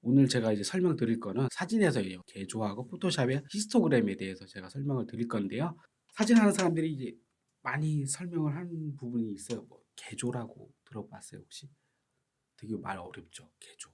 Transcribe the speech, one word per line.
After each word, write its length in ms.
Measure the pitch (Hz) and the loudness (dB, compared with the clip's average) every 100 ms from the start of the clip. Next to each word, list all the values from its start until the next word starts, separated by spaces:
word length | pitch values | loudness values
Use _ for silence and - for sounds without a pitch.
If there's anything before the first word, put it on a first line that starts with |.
| 117 135 | 6 6
오늘 120 | 127 | 6
제가 220 | 123 110 | 4 2
이제 80 | 104 | 0
설명드릴 580 | 101 185 180 127 113 113 | 0 0 2 2 2 0
거는 280 | 104 98 135 | -2 0 -2
사진에서 480 | - 185 226 190 127 | -2 -2 4 4 2
이 160 | 95 92 | -2 -8
개조하고 640 | - - 95 113 107 101 135 | -14 -12 -8 -2 -2 -4 -10
포토샵의 560 | 180 185 151 127 135 - | -4 -2 2 2 0 -2
히스토그램에 680 | 202 214 247 165 131 104 95 | -6 0 2 4 4 2 -2
대해서 300 | 95 92 95 | -6 -8 -12
제가 240 | 101 92 | -14 -12
설명을 360 | 139 139 131 117 | -6 -2 -2 -4
드릴 220 | 110 117 | -6 -4
건데요. 480 | 113 98 113 160 156 _ _ _ | -2 -2 -2 -4 -6 _ _ _
사진 240 | - 220 233 | -2 8 8
하는 140 | 208 | 8
사람들이 380 | 190 180 160 160 | 6 2 2 0
이제 240 | 143 127 - _ _ _ _ | -2 -8 -10 _ _ _ _
많이 460 | - 139 156 151 139 | -6 -2 0 0 0
설명을 500 | - 175 170 151 147 | -4 -4 -2 -2 -2
하는 400 | 175 170 151 135 | -6 -6 -8 -8
부분이 340 | 123 120 113 | -4 -2 -2
있어요. 280 | 98 - 113 | -6 -8 -8
뭐, 200 | - - _ | -8 -20 _
개조라고 800 | - - 104 120 123 113 - - _ _ | -20 -16 -6 -4 -4 -8 -14 -20 _ _
들어봤어요, 560 | 110 - - - 101 | -14 -14 -16 -18 -18
혹시? 260 | 95 - 143 _ _ _ _ _ _ _ _ _ | -18 -20 -20 _ _ _ _ _ _ _ _ _
되게 180 | 110 104 | -8 -8
말 180 | 90 98 | -6 -10
어렵죠, 540 | 87 - 85 - - _ | -10 -16 -18 -20 -20 _
개조. 300 | - - - | -20 -20 -20